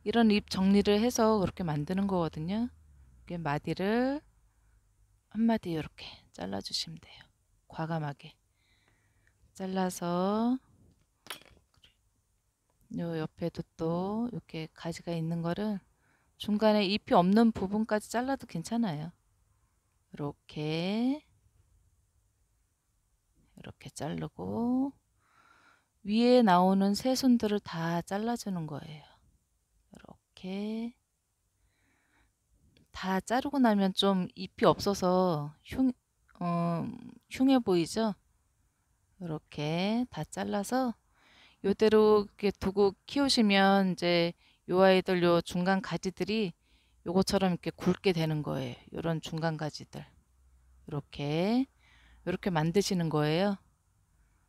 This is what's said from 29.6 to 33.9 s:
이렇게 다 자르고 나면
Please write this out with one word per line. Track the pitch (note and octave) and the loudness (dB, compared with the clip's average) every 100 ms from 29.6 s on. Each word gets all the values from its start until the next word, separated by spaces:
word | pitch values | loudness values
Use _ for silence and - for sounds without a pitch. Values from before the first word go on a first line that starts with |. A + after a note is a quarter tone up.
| _ _ _ | _ _ _
이렇게 | - - - _ - F#3 G3 G#3+ A3 A#3 - _ _ _ _ _ _ _ _ _ _ _ _ _ _ _ _ _ _ _ | -20 -20 -20 _ -16 -10 -8 -6 -6 -8 -12 _ _ _ _ _ _ _ _ _ _ _ _ _ _ _ _ _ _ _
다 | - F#3 F#3+ | -8 -4 -2
자르고 | - A#3+ C#4+ C#4 | -2 -2 -2 2
나면 | B3 G3+ F#3+ | 4 4 2